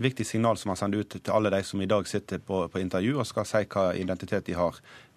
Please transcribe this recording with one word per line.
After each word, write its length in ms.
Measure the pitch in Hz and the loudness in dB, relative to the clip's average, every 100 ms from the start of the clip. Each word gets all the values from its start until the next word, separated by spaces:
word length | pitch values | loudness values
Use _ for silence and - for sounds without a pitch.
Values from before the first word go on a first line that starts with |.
viktig 240 | 131 131 104 | 0 0 -2
signal 320 | 113 113 101 | 2 2 2
som 140 | 101 | 0
man 20 | 90 | -2
sender 240 | 101 104 | 0 0
ut 80 | 101 | -2
til 240 | 92 - | -6 0
alle 160 | 107 107 | 2 4
de 80 | 98 | 2
som 160 | 95 98 | 0 -2
i 80 | 95 | 2
dag 160 | 104 90 | 2 2
sitter 320 | 104 - 92 | -4 -4 -8
på, 280 | - 95 85 | -2 -2 0
på 140 | 92 | -2
intervju 340 | 92 92 107 143 | -2 0 0 0
og 100 | 113 | -2
skal 220 | 110 104 | -4 0
si 160 | 107 | 0
hva 300 | 101 101 92 90 | 0 2 2 0
identitet 480 | 92 92 92 101 | -2 -4 -2 -4
de 140 | 90 87 | -2 0
har. 180 | 85 - - - - | 0 -2 -14 -20 -18